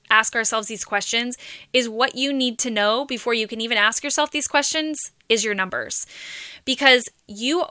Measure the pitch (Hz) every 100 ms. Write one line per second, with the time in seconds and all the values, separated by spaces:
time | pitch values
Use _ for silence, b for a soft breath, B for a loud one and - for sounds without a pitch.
0 | - 220 220 233 220 220 214 220 - 202
1 | - 233 240 240 B B B 254 233 220
2 | 262 - 269 277 254 233 254 214 208 226
3 | 277 240 - 233 214 220 226 226 208 226
4 | 285 285 302 294 - 285 277 320 311 294
5 | - - - 226 214 202 185 123 113 -
6 | - B B B B B - 254 277 254
7 | 240 - - 208 247 339 -